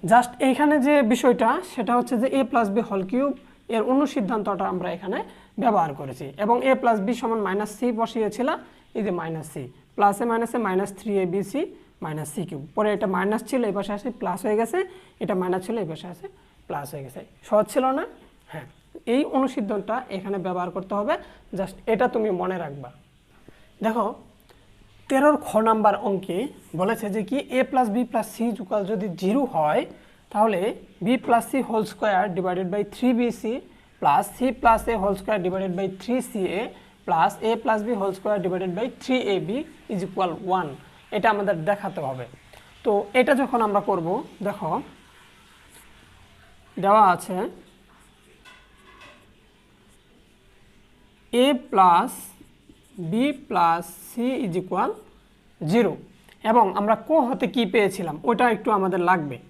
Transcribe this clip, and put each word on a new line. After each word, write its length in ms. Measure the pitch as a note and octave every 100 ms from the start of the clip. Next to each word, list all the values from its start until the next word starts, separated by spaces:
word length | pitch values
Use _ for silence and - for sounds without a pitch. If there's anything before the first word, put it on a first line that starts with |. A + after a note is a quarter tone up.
| E3
Just 200 | A#3 B3 - C4
এইখানে 280 | C4 D4 D4+ C4
যে 80 | D4 A3+
বিষয়টা 360 | B3 C4+ A#3+ A#3 D4 F4+
সেটা 200 | - G#3+ A#3+
হচ্ছে 180 | B3 A#3+
যে 60 | B3+ C4+
a 20 | C4+
plus 160 | A#3+ G#3+ G3+
b 20 | G#3+
whole 180 | G3 F#3+
cube 240 | A#3+ C#4+ C4 - - _ A3+
এর 80 | G#3+
অনুসিদ্ধান্তটা 720 | C4 C#4+ C#4+ F#3+ A3+ G#3 F#3+ G3
আমরা 160 | F#3 F3+ F3
এখানে 240 | F#3+ B3 A4 - - -
ব্যবহার 300 | B3+ G#3 D#3 C#3
করেছি, 260 | C#3 B2 C#3 C#3
এবং 120 | G#3 A#3+ C4
a 40 | C4
plus 160 | B3 A3 G3
b 20 | A#3+
সমান 180 | C4+ A3+ G3
মাইনাস 240 | F#3+ G#3+ G3+
c 20 | B3 A3
বসিয়েছিলাম, 560 | A3+ A#3+ G#3+ G#3 B3+ D#4+ - - _ -
এই 40 | G#3
যে 60 | F3
মাইনাস 280 | E3 D#3+ D3+
c, 20 | E3 B2+ - _ -
প্লাসে 260 | G#3 G3 A#3
মাইনাসে 260 | A3+ A#3 B3+ G#3+
মাইনাস 240 | F#3 G3 G3
থ্রি 140 | A3+ G3+
এ 20 | F#3
বি 80 | F#3 F#3+
সি 100 | C4+ F4+ - - _ D#3+
মাইনাস 240 | D3+ D3+
সি 80 | - E3+
কিউব। 120 | D3 D3+ -
পরে 140 | G#3+ G3+
এটা 120 | G#3 F#3+
মাইনাস 260 | G3 A3 B3
ছিল, 120 | C4 A3+
এই 40 | G3
পাশে 140 | G3 G#3
আসে 120 | C4 -
প্লাস 180 | - F3 A3
হয়ে 120 | G#3+
গেছে, 160 | A3+ F4+ F#4+ - - _
এটা 100 | F3 G3
মাইনাস 200 | F#3 F#3 F#3
ছিল, 80 | A3+
এই 40 | F3
পাশে 160 | D#3+ F3+
আসে 140 | F3 G4 - _ _ -
প্লাস 180 | D3+ C#3
হয়ে 100 | D3 C3+
গেছে। 160 | - - _ -
সহজ 180 | G#3+ G#3
ছিল 120 | C#4+ C4 C4+
না? 60 | F4 - - _ _
হ্যাঁ, 160 | D#3 B2+ - _ - -
এই 80 | B3 D4+ C4+
অনুসিদ্ধান্তটা 580 | C4+ - G3+ G#3 G3 A#3 B3+ G3
এখানে 200 | G3 G3+ F3+
ব্যবহার 240 | F3+ F3 F#3
করতে 180 | F#3 G3+
হবে, 140 | G#3 E4 - - - F#3
just 180 | F#3 - -
এটা 120 | A3 B3 A#3+
তুমি 140 | G#3+ F#3
মনে 160 | F3+ F#3
রাখবা। 260 | D#3+ C#3+ B2+ - _ _ _ _ - - - _ -
দেখো 200 | A#3 G3+ - - _ _ - _ - - _ -
তেরোর 280 | C4+ D4 - -
খ 40 | G#3 A3+
নাম্বার 260 | A3 G#3 G3+ A#3
অঙ্কে 280 | G3 - F3 C4+ - - D#3+
বলেছে 260 | F#3+ A3+ G#3 G3+
যে 60 | G3
কি 80 | C4+ - B3
a 40 | B3+
plus 160 | C4 A#3+ G#3
b 20 | B3
plus 160 | A3+ G3+
c 20 | - A#3 G#3
equal 220 | F#3+ G#3+ F#3+
যদি 160 | A3 G#3 E3
জিরো 200 | F#3 A#3+ C4+
হয়, 280 | D#3+ D3+ D#3 F4 - - _ _
তাহলে 280 | G#3 A3+ F#3+ G3+ - - - F#3
b 20 | B3 -
plus 180 | A#3 A3
c 20 | C#4 A3+
whole 200 | A3 G#3
square 320 | - A3 F#3+ G3+ F3
divided 300 | F3+ F3+ F#3
by 80 | G3+ G3+
three 200 | - B3 A#3+
B 20 | A#3+ A3+
C 20 | A3 B3+ - - _ _
plus 260 | D3+ D3 G#3 -
c 20 | B3+ B3+
plus 200 | A#3 A3+ A3
a 40 | A3+
whole 160 | G3 F#3+
square 200 | F#3+ G#3+ F3+
divided 260 | F#3+ F#3+ F3+
by 80 | G3 F#3+
three 200 | - B3+ -
C 40 | A3 F3+ F3
A 20 | B3 - - _ -
plus 260 | D#3+ F#3 G#3 A3
a 20 | A3+
plus 160 | A#3 A3 G#3
b 40 | A3
whole 160 | G3 F#3+
square 200 | - G#3 F3+
divided 260 | F3+ F#3 F3
by 60 | B3 -
three 200 | - B3+ G#3
A 20 | F#3+ D#3+
B 20 | A#3+ D#4+ - -
is 60 | G#3 F#3+
equal 240 | F#3+ F3+ D#3 F#3 F#3
one, 100 | D#3+ C3 - - - G#3+
এটা 120 | F#3
আমাদের 220 | G#3 G3+ F3+ D#3+
দেখাতে 300 | G3+ G3 F#3 C#3
হবে। 180 | C3 A#2+ - - - - - -
তো 60 | G3+ - B3+
এটা 140 | B3+ C#4
যখন 180 | B3+ A#3+ G#3+
আমরা 140 | G3+ G3
করব, 180 | F#3 E3 G#3 D#4+ - G3+
দেখো 240 | - E3 G3 D4 - - - - - - - - - - - - - - - - - - -
দেওয়া 200 | G3 G#3+ G3+ F3
আছে 220 | - F#3 A3 - - _ _ _ _ _ _ _ - - _ _ - - - - _ _ _ _ _ _ _ _ _ _ _ _ _ _ _ - _ _ _ _ _
a 120 | A#3 C4 C4 -
plus 380 | G#3 F#3 E3+ F3+ - - - - _ _ - _ - E3
b 20 | G#3 C#4 C#4+ -
plus 380 | G3 E3+ E3 F3+ - -
c 20 | - B3 C4 A3+
is 100 | F3
equal 300 | F#3 F3+ A#3+ A4 - - _ _ _ _ D3+
জিরো, 220 | A3 G#3+ - - - - - G#3
এবং 160 | A#3 A3 G3+
আমরা 160 | G#3 A3 G#3+
ক 20 | D#4+ A#3+
হতে 180 | F#3 A#3 C4
কি 80 | A3+
পেয়েছিলাম 420 | A3+ G3 F#3+ E3+ D3+ -
ওটা 160 | A3+ B3 A3
একটু 140 | A3 G#3
আমাদের 240 | F#3+ F#3 F3+
লাগবে 280 | F#3 D3 B2 -